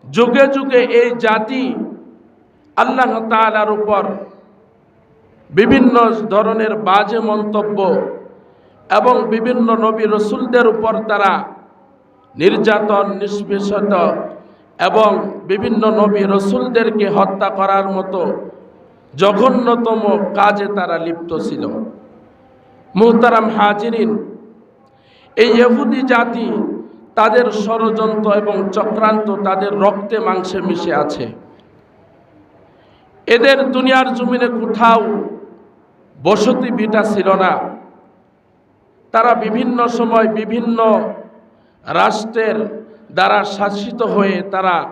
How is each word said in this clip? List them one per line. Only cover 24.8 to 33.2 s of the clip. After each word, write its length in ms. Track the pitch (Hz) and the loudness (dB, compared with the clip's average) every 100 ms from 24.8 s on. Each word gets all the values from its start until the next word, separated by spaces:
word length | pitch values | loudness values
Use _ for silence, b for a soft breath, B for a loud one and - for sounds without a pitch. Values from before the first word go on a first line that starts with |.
| _ b b b b - | _ b b b b 2
এই 140 | 240 233 | 4 6
ইহুদি 380 | 240 240 285 269 254 | 4 4 0 -2 2
জাতি, 340 | 240 233 240 202 214 - - - - - | 2 2 -4 -4 -4 -4 -8 -12 -20 -8
তাদের 320 | - - 240 240 214 | 0 2 4 2 -2
ষড়যন্ত্র 680 | 202 226 220 214 220 214 214 208 | -4 -2 -2 0 -2 0 0 0
এবং 160 | 208 196 196 214 | 0 -4 -4 -2
চক্রান্ত 500 | 220 220 214 214 214 196 | -4 0 0 0 -2 -4
তাদের 280 | 196 190 202 202 | -2 -2 -2 0
রক্তে 320 | 202 196 202 220 190 | 0 0 -4 -4 -2
মাংসে 320 | 185 180 196 | -2 -4 -6
মিশে 320 | 180 170 - 147 | -4 -4 -2 -2
আছে। 220 | 147 - 117 - - - _ _ _ _ _ _ _ _ _ _ _ b b b b _ | -2 -4 -10 -12 -20 -20 _ _ _ _ _ _ _ _ _ _ _ b b b b _